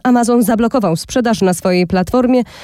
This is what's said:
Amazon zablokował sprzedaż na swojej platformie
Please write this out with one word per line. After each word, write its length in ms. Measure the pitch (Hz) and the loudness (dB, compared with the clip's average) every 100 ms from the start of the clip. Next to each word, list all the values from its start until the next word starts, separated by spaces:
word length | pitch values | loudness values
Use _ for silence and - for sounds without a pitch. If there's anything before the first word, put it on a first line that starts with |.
Amazon 400 | 254 240 233 240 | 2 0 2 0
zablokował 540 | 226 220 233 269 196 160 | 0 0 0 0 -2 -4
sprzedaż 440 | - 262 233 220 | -4 -4 -2 0
na 140 | 190 | 0
swojej 320 | 175 185 180 175 | 0 -2 0 0
platformie 560 | 185 180 254 247 254 220 - | -2 0 0 2 0 -2 -10